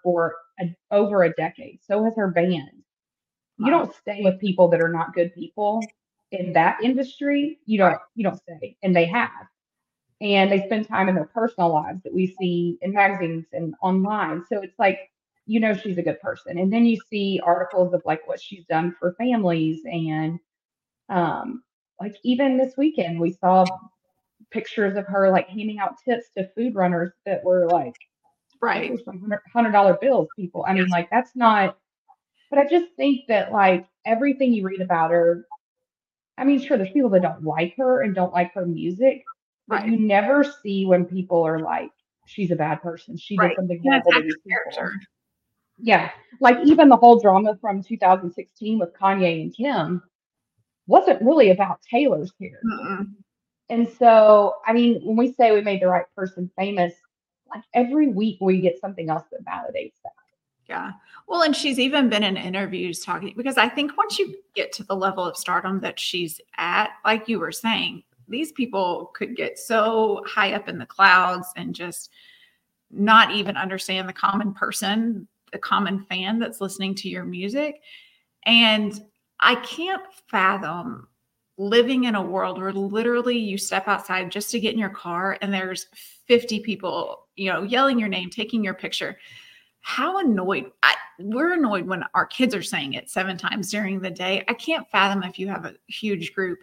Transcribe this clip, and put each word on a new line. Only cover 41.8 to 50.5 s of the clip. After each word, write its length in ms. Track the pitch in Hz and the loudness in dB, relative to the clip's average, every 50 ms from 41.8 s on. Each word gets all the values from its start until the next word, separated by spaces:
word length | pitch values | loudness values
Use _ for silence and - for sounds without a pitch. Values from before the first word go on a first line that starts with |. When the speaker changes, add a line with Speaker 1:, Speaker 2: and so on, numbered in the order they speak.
| - - _ _ _ _ _ _ _ | -6 -10 _ _ _ _ _ _ _
Speaker 1:
"She's 240 | _ - 208 190 170 | _ -8 -6 -4 -2
a 40 | 170 | -2
bad 260 | 156 151 160 156 156 | -2 -2 -2 -4 -4
person. 360 | - 170 165 - - - 165 | -6 -10 -12 -12 -14 -16 -16
She 200 | 170 - - 208 | -14 -10 -4 0
did 60 | 196 214 | 2 2
Speaker 2:
Right. 120 | - - | 2 2
Speaker 1:
something 260 | 190 185 175 175 170 170 | 0 -4 -4 -4 -2 0
Speaker 2:
Yeah, 80 | 269 | 2
Speaker 1:
horrible 200 | 269 262 - - - | 2 4 4 4 4
to 20 | |
Speaker 2:
that's 80 | - 156 | 4 2
Speaker 1:
these 80 | 160 156 | 0 -6
Speaker 2:
her 60 | - | -8
Speaker 1:
people." 120 | - 196 - - - - | -8 -6 -6 -6 -6 -8
Speaker 2:
character. 280 | - - - 175 - 196 - - _ _ _ _ _ _ _ _ _ _ _ _ _ | -8 -8 -8 -8 -10 -12 -14 -18 _ _ _ _ _ _ _ _ _ _ _ _ _
Speaker 1:
Yeah. 340 | - 233 226 196 165 165 - - - _ _ - - | -4 2 4 4 4 4 0 -10 -16 _ _ -2 4
Like, 180 | 262 240 254 - 294 | 6 6 6 8 6
even 240 | 294 311 330 302 277 | 6 8 10 10 10
the 80 | 240 | 10
whole 220 | - 240 240 233 - | 12 12 10 10 10
drama 380 | 202 202 185 196 214 214 208 196 | 8 6 6 6 4 2 -2 -2
from 220 | - 214 196 196 185 | -4 -6 -6 -6 -6
two 140 | - 226 | -8 -4
thousand 340 | 208 - 185 185 185 185 175 | 2 4 4 4 4 2 -4
sixteen 480 | - - - - _ - 214 214 226 220 | -10 -10 -14 -16 _ -10 -6 -2 -2 -2
with 140 | 175 170 - | -2 -4 -4
Kanye 480 | - 196 196 196 196 185 170 165 160 | -2 0 0 2 2 2 0 0 -2
and 120 | 160 170 - | -6 -8 -8
Kim 480 | - 247 285 247 185 151 160 180 170 - _ _ _ _ _ _ _ _ _ | -6 -4 -2 -2 -2 -2 -2 -4 -6 -8 _ _ _ _ _ _ _ _ _